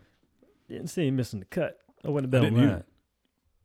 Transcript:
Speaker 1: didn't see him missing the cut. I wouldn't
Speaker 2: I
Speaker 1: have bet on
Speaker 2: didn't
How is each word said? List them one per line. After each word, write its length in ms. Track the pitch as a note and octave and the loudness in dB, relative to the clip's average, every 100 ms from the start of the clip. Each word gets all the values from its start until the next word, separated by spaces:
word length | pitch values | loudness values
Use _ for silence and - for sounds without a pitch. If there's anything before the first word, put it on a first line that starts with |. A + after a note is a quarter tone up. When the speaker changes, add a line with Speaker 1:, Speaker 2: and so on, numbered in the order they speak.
| - _ _ _ _ _ - | -8 _ _ _ _ _ -16
Speaker 1:
didn't 200 | - F3 | -12 -8
see 200 | - D3+ | -4 -2
him 80 | C3 | -2
missing 240 | B2 G#2 | -4 -8
the 60 | F#2 | -8
cut. 340 | F3+ C#3+ - _ _ | -6 -6 -6 _ _
I 60 | - | -6
wouldn't 240 | C#3+ C3 | -4 2
Speaker 2:
I 40 | C3 | 2
Speaker 1:
have 60 | |
bet 100 | G#2+ | 4
on 60 | A2+ | 4
Speaker 2:
didn't 260 | C#3 F2+ - _ _ _ _ _ _ _ | 4 2 -6 _ _ _ _ _ _ _